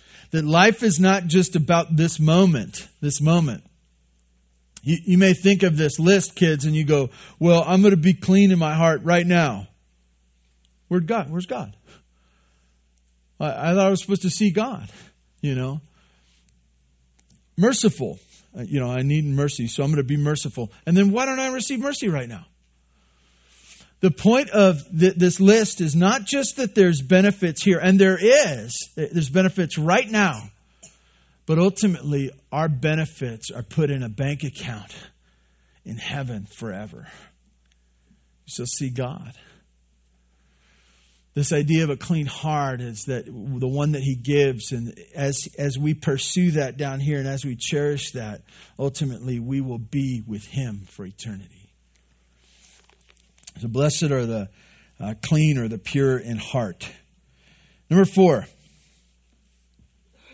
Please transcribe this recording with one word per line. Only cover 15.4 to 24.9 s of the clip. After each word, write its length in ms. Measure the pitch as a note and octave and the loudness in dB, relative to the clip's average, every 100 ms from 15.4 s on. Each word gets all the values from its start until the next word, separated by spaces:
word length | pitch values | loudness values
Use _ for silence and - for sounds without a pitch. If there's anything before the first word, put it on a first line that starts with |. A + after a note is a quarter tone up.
you 140 | D3 | -6
know. 260 | C3 B2+ D3 - _ _ _ _ _ _ _ _ _ _ _ _ _ _ _ _ - | -4 -6 -8 -14 _ _ _ _ _ _ _ _ _ _ _ _ _ _ _ _ 0
Merciful. 640 | G#3 C4 A3 - A#2+ C#2+ _ _ _ - | 0 2 0 0 -6 -10 _ _ _ -14
Uh, 60 | |
you 180 | A2+ C#3 | -6 -4
know, 100 | B2 | -4
I 120 | B2+ | -2
need 220 | C3+ D3+ | -2 0
mercy, 420 | D3 C3+ C#3+ - A#2 | -2 -2 -2 -4 -6
so 160 | - | -4
I'm 80 | C#3 | -2
gonna 140 | D3+ | 0
be 120 | C3 D3 | -2 -2
merciful. 540 | D3 D3+ C#3+ - A#2 - - | -2 -4 -6 -10 -12 -10 0
And 100 | F3+ | 4
then 140 | G3+ | 4
why 160 | G#3 C4+ | 2 -2
don't 140 | C4 | -2
I 80 | C4 | -4
receive 320 | B3+ G#3+ C4 | -4 -6 -6
mercy 280 | C#4 C#4+ G3+ | -6 -4 -4
right 200 | D3+ A#2+ | -4 -6
now? 180 | G#2 - _ _ _ _ _ _ _ _ _ _ _ _ - _ _ | -12 -18 _ _ _ _ _ _ _ _ _ _ _ _ -20 _ _
The 100 | F#3 | -2
point 400 | - G3 B3 C#4 | 2 2 2 2
of 320 | G3+ G3 D#3 - | 4 4 4 -2